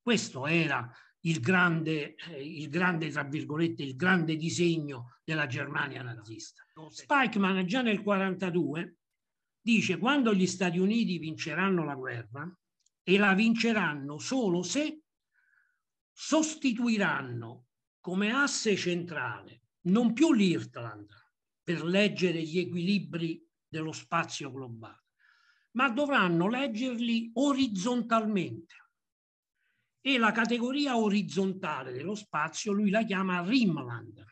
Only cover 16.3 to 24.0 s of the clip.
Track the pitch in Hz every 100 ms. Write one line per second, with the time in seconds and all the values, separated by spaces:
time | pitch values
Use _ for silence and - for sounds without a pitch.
16.3 | 311 311 - 269 226 240 220 180 139 135
17.3 | 117 117 117 _ _ _ _ - 180 208
18.3 | 254 285 - 226 190 180 175 170 147 123
19.3 | 101 95 - _ _ 175 202 240 233 320
20.3 | 247 196 147 120 131 117 104 104 - _
21.3 | _ _ _ - 165 160 190 208 135 180
22.3 | 165 160 175 175 175 170 202 143 165 165
23.3 | 165 _ _ _ 160 156 -